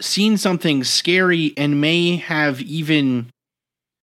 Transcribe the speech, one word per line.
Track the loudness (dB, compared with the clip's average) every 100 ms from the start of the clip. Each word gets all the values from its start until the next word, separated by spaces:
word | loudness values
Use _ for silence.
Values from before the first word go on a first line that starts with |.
seen | -6 0 2 2
something | 2 0 0 0 0
scary | -2 0 2 2 2 0 -2
and | -2 0
may | 2 2 2 -2
have | -4 -2 -2 -2
even | -6 -6 0 2 2 -2 -4 _ _ _ _ _ _ _